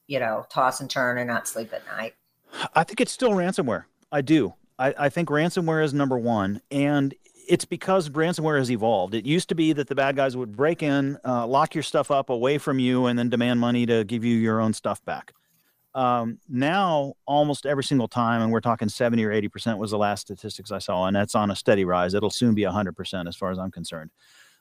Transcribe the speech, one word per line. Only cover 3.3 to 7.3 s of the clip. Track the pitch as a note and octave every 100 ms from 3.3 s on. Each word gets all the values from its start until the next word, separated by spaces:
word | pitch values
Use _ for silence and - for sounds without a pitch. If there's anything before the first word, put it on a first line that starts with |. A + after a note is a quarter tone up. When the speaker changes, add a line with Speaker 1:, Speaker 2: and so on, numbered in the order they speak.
Speaker 2:
ransomware. | G3 F3 G3 C3+ F2+ - _ -
I | D3
do. | C3+ D#3 F#2+ - _ -
I, | C3+ -
I | C#3+
think | F3 E3
ransomware | D3 E3+ F#3+ E3 D#3+
is | D#3
number | C#3+ C#3 B2+
one, | A#2+ A2 F#2+ G#2 -
and | C#3+ C#3+ C#3+ C#3 - _